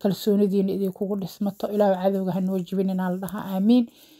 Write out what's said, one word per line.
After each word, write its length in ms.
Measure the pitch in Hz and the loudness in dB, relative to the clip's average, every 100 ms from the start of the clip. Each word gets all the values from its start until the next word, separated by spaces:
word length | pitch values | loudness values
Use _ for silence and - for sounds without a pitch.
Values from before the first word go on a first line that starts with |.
kalsoonidiina 680 | 202 175 - 202 208 202 190 190 | -2 -2 0 2 4 2 0 0
idinkugu 380 | 196 185 190 202 | -4 -4 -6 -4
dhismato. 460 | 185 - 202 - - | -6 -4 -6 -4 -4
Ilaahu 220 | 208 202 185 | 2 2 4
cadowga 280 | 190 196 190 | 2 0 -2
ha 100 | 185 | -2
noo 180 | 185 190 | -2 -2
jibin 300 | 175 190 190 | -2 -2 -2
inaan 240 | 185 185 | 0 -2
la 140 | 180 190 | -4 -6
dhaha, 120 | 202 208 190 | -8 -6 0
aamiin. 300 | 202 247 233 - - - | 4 4 2 -6 -20 -20